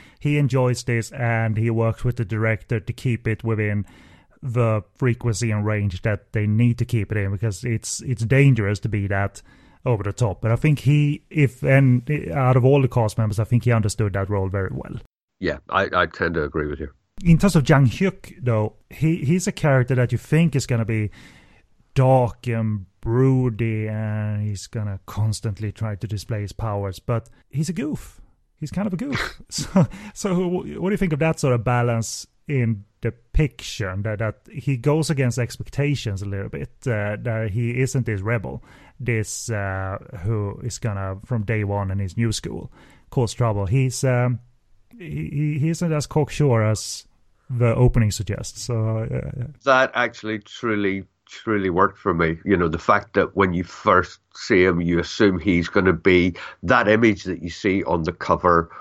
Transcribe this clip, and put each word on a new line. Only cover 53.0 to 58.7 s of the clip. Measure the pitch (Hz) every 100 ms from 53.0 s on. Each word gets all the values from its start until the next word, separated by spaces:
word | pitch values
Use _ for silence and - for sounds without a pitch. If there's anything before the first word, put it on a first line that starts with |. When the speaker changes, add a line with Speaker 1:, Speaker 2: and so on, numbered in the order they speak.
| -
Speaker 2:
that | 101 82 92
when | 95
you | 85
first | 90 - 107 92 82 - _
see | - - 101
him, | 92 85
you | 85 85
assume | 82 - 107 90
he's | 90 87 85
gonna | 101 92
be | 82 98 90 90 87 - -
that | 85 127 104
image | 110 117 95
that | 92 82
you | 85
see | - 101 95
on | - 85
the | 80
cover | 82 - 85 90 85 82